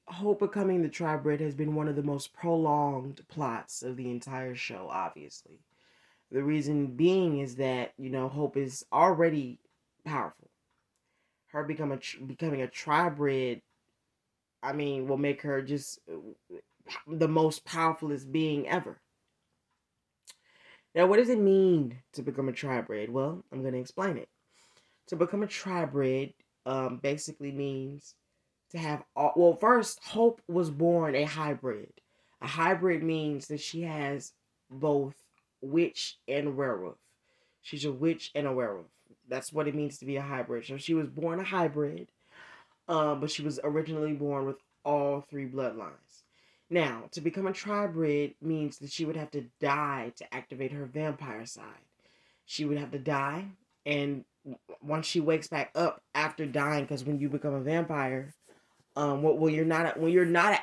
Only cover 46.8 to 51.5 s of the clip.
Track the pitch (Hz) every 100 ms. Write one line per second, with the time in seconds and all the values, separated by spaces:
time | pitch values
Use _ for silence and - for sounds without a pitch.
46.8 | 147 113 113 170 160 190 190 190 202 208
47.8 | 202 160 156 147 143 - 160 156 147 -
48.8 | 143 - 156 160 151 143 120 _ 143 143
49.8 | 147 135 117 - - 127 - 127 131 147
50.8 | 131 147 156 139 139 107 117